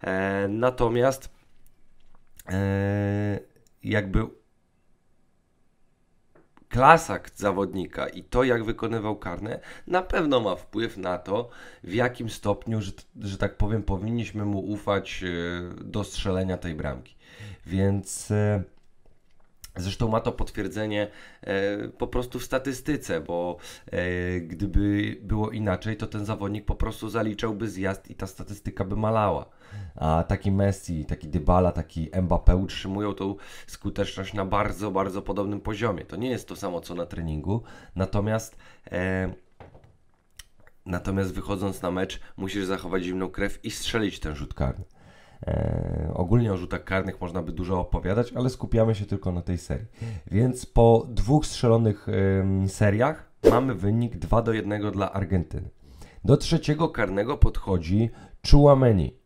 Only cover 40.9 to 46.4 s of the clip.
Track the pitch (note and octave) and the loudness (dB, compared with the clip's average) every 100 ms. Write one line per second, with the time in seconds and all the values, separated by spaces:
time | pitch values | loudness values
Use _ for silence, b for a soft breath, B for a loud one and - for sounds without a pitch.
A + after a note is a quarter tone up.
40.9 | F2 - F#2+ F#2+ F2+ - G2 G2 F#2+ F2+ | -4 -2 -2 -2 -4 -4 -2 -2 -2 -4
41.9 | F2+ F#2+ - B - F#2+ G2+ F#2 F#2+ F2+ | -2 -2 -6 B -8 -6 -4 -2 -4 -2
42.9 | F#2 F2+ F2+ F#2 - G2+ - A2+ - - | -4 -2 -4 -4 -4 -4 -4 -8 -8 -4
43.9 | A#2 G#2 - D#2+ D2 C#2+ - C2 - F#2 | 0 -2 -2 -8 -6 -10 -2 -2 -2 -12
44.9 | B B B B B - D#2 D#2 D#2+ E2 | B B B B B -4 -2 0 -2 -2
45.9 | D#2+ D#2 E2 F2+ A2+ | -4 -4 -2 2 4